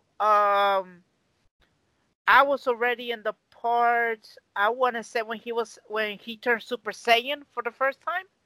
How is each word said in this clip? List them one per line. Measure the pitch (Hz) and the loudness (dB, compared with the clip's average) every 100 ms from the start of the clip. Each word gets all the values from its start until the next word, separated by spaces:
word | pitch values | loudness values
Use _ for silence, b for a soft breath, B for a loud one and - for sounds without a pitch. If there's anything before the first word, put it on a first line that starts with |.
| _ - | _ -2
um, | 208 208 202 202 202 196 185 175 _ _ _ _ _ _ _ _ _ _ _ _ - | 2 4 4 2 2 0 -4 -12 _ _ _ _ _ _ _ _ _ _ _ _ 4
I | 233 | 6
was | 277 277 - | 6 0 -2
already | 233 240 240 240 | -2 -2 -2 -6
in | 233 | -6
the | 214 208 _ | -6 -8 _
part, | _ 233 240 233 240 233 220 - - _ | _ -2 2 2 2 0 -4 -12 -20 _
I | - 208 | -2 0
wanna | 254 247 233 | 2 -2 -2
say | 214 240 | -6 -6
when | 220 220 | -6 -8
he | 240 | -6
was, | 233 220 - - | -6 -6 -10 -8
when | 214 214 202 | -4 -4 -6
he | - 220 | -14 -8
turned | 240 226 | -4 -4
Super | - 240 214 | -4 -10 -10
Saiyan | 190 - 233 247 294 285 | -6 2 2 0 -8 -10
for | - | -10
the | 240 | -10
first | - 269 269 | -4 -4 -2
time. | - 349 381 _ | -6 -8 -8 _